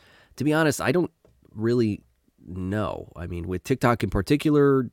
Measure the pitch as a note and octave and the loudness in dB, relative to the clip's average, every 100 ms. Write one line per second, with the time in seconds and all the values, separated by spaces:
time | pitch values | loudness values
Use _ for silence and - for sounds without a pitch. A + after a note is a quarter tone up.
0 | _ _ _ - C#3 D#3 D#3 - F#2+ E3+ | _ _ _ -6 0 2 2 2 0 0
1 | E3 _ _ _ _ G#2 A2+ B2 A2 G2+ | -2 _ _ _ _ -4 0 2 0 -2
2 | _ _ _ _ - F2+ F#2 G#2+ F#2 G1+ | _ _ _ _ -14 -8 -4 -4 -4 -6
3 | - - F2 E2+ E2+ F2+ - C3 B2 A#2 | -12 -14 -10 -8 -6 -6 -4 0 2 2
4 | G2 G#2 - C#3+ D#3 D3 C#3 C3+ A#2 | 0 -2 0 0 2 4 4 4 0